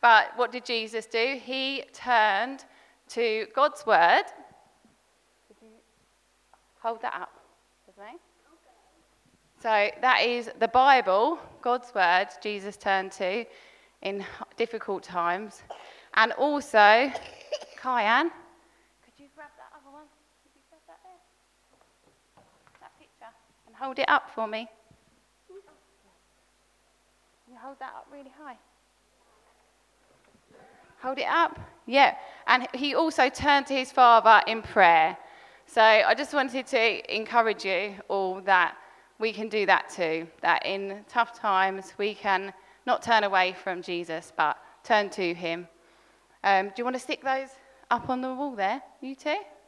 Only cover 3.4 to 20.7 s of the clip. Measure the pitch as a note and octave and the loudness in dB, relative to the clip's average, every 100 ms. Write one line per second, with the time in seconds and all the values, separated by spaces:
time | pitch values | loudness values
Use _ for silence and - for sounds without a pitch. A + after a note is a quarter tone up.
3.4 | A3 - D4 C#4+ - F#3+ E3+ B3+ - - | -6 0 -2 -2 0 4 6 4 0 -12
4.4 | - _ _ _ _ _ _ _ _ _ | -20 _ _ _ _ _ _ _ _ _
5.4 | _ G#3+ A3+ A3 A3+ _ _ _ _ _ | _ _ -20 _ _ _ _ _ _ _
6.4 | _ _ _ _ A#3 A3+ B3 - F3+ - | _ _ _ _ -10 -8 -10 -10 -14 -20
7.4 | _ _ _ _ _ G3 G#3 E4+ _ _ | _ _ _ _ _ _ -20 -20 _ _
8.4 | _ E4 _ _ _ _ _ _ _ _ | _ _ _ _ _ _ _ _ _ _
9.4 | _ _ A3+ G#3+ G#3 - B3+ B3+ A#3 A#3+ | _ _ 0 2 0 0 0 2 2 -2
10.4 | A3+ - A3 B3+ C4 C4+ G3 F#3+ B3 - | -6 -4 0 4 6 4 4 2 2 -2
11.4 | - - B3+ B3 B3 G#3 F3+ F3+ G3+ - | -10 -10 -4 -4 -4 -2 2 2 0 -8
12.4 | G#3+ G#3 G3 G3+ G#3 F#3+ F#3+ - F#3 G#3 | -10 -10 -12 -8 -2 -2 -2 -6 -6 -6
13.4 | A3+ - - _ _ _ - G3 G3 - | -10 -18 -20 _ _ _ -10 -10 -12 -14
14.4 | - - A#3 A3 - F#3+ - F3 E3+ F3+ | -18 -8 -8 -6 -8 -10 -8 -4 -2 -4
15.4 | G#3+ - - - - - - - A3 - | -8 -18 -20 -20 -20 -20 -4 0 0 2
16.4 | C#4+ D4 C#4 A3 G#3 A3 C4+ - - - | -2 -2 2 6 8 8 4 -4 -16 -20
17.4 | - D5+ - - C4 B3 G#3 A#3+ E4 - | -14 -14 -14 -12 -6 -2 2 2 0 -6
18.4 | - _ _ _ _ _ _ _ C#4 D4 | -20 _ _ _ _ _ _ _ -20 _
19.4 | D4 _ C4 D4+ C#4 C#4+ D4+ _ _ _ | -20 _ -20 -20 _ -20 -20 _ _ _
20.4 | _ _ _ | _ _ _